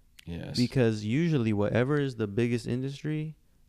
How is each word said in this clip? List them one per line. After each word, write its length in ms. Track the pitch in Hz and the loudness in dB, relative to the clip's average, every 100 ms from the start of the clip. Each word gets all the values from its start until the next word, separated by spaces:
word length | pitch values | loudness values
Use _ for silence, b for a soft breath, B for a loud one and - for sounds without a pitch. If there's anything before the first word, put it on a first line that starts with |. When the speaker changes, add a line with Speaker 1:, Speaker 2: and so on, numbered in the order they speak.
| _ - - | _ -20 -10
Speaker 1:
Yes. 300 | 170 - 131 | -10 -6 -2
Speaker 2:
Because 460 | 123 135 117 107 | 0 4 4 2
usually 500 | 107 127 170 151 110 | 0 0 2 2 2
whatever 460 | 101 101 113 127 147 | 2 2 2 2 0
is 160 | 139 117 | 0 -2
the 120 | 107 | -2
biggest 400 | 101 120 120 113 | 0 0 0 -2
industry, 680 | 123 135 139 151 156 156 151 _ _ | -4 -4 -6 -6 -4 -6 -12 _ _